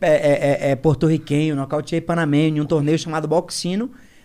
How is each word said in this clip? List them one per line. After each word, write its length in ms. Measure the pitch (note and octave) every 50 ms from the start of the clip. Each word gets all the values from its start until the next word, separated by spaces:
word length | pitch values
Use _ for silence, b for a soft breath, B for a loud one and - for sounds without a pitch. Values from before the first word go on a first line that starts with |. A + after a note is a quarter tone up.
| F#3
é, 60 | D#3+
é, 560 | D3+ - D3+ D3 C#3+ - D3 C#3 C#3 - D3
é, 40 | C#3+
é 40 | C3+
porto-riquenho, 800 | B2 - D#3+ C#3 - E3+ D#3 D#3+ D#3 D#3 - D3 D3 D#3 D#3 D3
nocauteei 440 | C#3 C#3 C#3 D3+ D3+ D3 - E3+ E3
panameño 580 | E3 - E3+ E3+ E3 D3 C#3+ D3 D#3+ D#3 D#3
em 40 | D3+
um 40 | D3+
torneio 320 | C#3+ E3+ D3+ C#3+ D3 D#3+ D#3
chamado 280 | - E3 D#3 D#3+ D#3
Boxino, 600 | D3+ D#3 F3 F3 - - - - E3 F#3 G#3 A#3+ C4+ b b b b b b